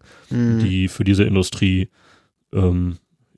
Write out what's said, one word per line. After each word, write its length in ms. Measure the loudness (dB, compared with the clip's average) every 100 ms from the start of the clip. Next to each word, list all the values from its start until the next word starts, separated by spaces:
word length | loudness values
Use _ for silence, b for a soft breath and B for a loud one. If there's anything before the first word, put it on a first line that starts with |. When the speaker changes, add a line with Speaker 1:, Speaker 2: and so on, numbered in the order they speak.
| b b -8
Speaker 1:
Ja. 60 | -2
Mhm. 220 | 0 0
Speaker 2:
die 280 | 0 0 -2
für 160 | -2
diese 200 | 2 2
Industrie, 640 | 2 2 -2 -2 0 0 -2 b b b b _ _
ähm, 460 | -2 0 0 -2 -6 _ _ _